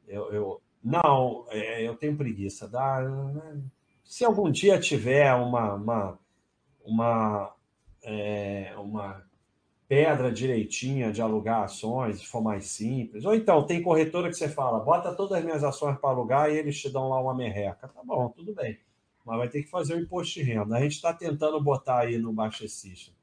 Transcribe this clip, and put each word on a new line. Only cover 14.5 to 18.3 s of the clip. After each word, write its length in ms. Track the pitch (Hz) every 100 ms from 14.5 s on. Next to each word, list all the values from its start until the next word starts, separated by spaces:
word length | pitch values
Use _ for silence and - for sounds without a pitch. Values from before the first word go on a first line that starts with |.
| 147 131 110
"Bota 360 | 131 170 175 170
todas 220 | 196 185
as 80 | 165
minhas 180 | 156
ações 340 | 143 135 147 135
pra 120 | 139
alugar", 400 | 127 113 135 151
e 80 | 151
eles 220 | 147 143
te 100 | 139
dão 180 | 131 131
lá 140 | 131
uma 120 | 131
merreca. 540 | 127 120 98 101 - -
Tá 140 | -
bom, 260 | 247 226
tudo 240 | 123